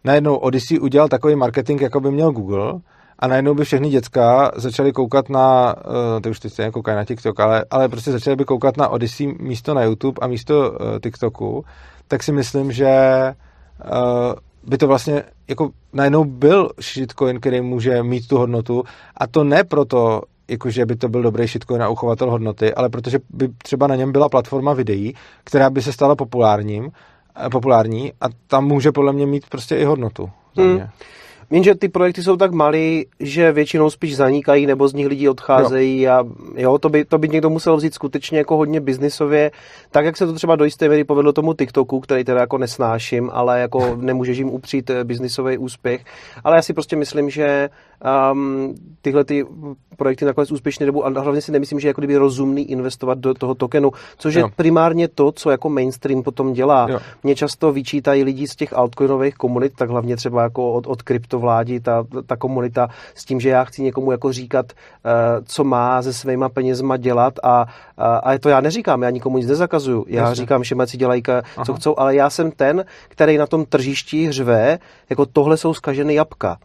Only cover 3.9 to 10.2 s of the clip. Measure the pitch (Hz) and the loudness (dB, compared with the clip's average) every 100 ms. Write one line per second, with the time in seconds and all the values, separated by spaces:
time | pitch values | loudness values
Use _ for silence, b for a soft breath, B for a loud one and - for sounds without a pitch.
3.9 | 135 117 131 117 127 139 - 120 117 139 | 0 0 2 4 6 4 0 -6 0 0
4.9 | 135 120 135 131 131 131 127 123 - - | 0 0 0 0 2 4 6 4 0 -6
5.9 | 120 117 113 113 110 107 - 110 117 110 | -4 -2 -2 -4 -8 -10 -6 -6 -4 -4
6.9 | 104 104 117 113 101 107 110 - 131 131 | -4 -4 -6 -4 0 2 2 0 0 0
7.9 | 120 143 123 139 135 135 123 135 139 139 | -2 -4 -4 -2 -2 0 0 0 0 0
8.9 | 120 117 - 143 - 131 120 - 139 113 | -2 -4 -4 -6 -6 -8 -6 -4 0 0
9.9 | 110 135 - | 0 -4 -4